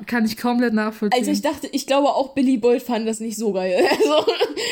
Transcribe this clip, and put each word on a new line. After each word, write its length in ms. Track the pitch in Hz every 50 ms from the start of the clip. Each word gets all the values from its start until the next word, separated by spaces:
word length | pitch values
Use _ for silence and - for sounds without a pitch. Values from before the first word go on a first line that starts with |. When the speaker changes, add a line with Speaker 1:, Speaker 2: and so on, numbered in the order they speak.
| 208
Speaker 1:
kann 180 | - 240 240 220
ich 120 | 220 -
komplett 360 | - - 240 240 240 247 240 220
nachvollziehen. 440 | 214 214 214 220 - 214 208 240 254
Speaker 2:
Also 100 | - -
ich 120 | - 202 202
dachte, 260 | 294 311 - - -
ich 160 | - 277 -
glaube 220 | - 269 277 285 269
auch 260 | - 226 285 - -
Billy 220 | 269 254 262 269
Boyd 260 | 220 220 240 240 247 247
fand 240 | - 240 214 226
das 140 | 220 226 214
nicht 160 | 220 233 208 208
so 140 | 226 208 185
geil. 320 | 190 185 185 180 202 359
<laughs> 60 | 415
Also, 360 | 494 - 427 294 302 302 - - 349 - 415 - 294 359 453 480